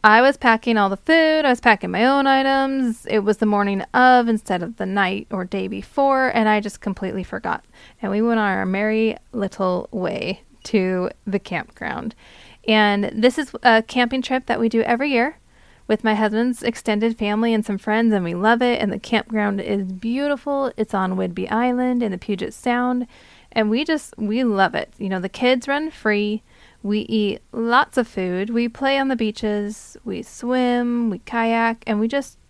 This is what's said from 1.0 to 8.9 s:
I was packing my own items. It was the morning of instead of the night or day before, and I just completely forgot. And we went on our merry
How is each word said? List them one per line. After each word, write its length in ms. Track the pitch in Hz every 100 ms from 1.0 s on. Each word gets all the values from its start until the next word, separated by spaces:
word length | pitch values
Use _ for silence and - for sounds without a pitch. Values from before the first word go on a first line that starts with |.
| - 330 311 311
I 60 | 294
was 100 | 247
packing 320 | 240 208 180
my 140 | 175 247
own 200 | 277 269
items. 800 | 269 269 269 269 269 254 226 -
It 120 | 220
was 180 | 202 208
the 80 | 214
morning 360 | 208 202 196 -
of 360 | - 254 247 233
instead 340 | 220 - 180
of 140 | 175 226
the 80 | 190
night 420 | 196 185 196 220
or 140 | 190
day 240 | 185 196 190
before, 640 | 196 - - 277 262 262
and 140 | - 214
I 140 | 214
just 180 | 208 -
completely 440 | 202 190 190 190 175
forgot. 400 | 190 - - _ - - _
And 120 | 196
we 80 | 202
went 180 | 233 226
on 100 | 208
our 160 | 190 190
merry 520 | 196 214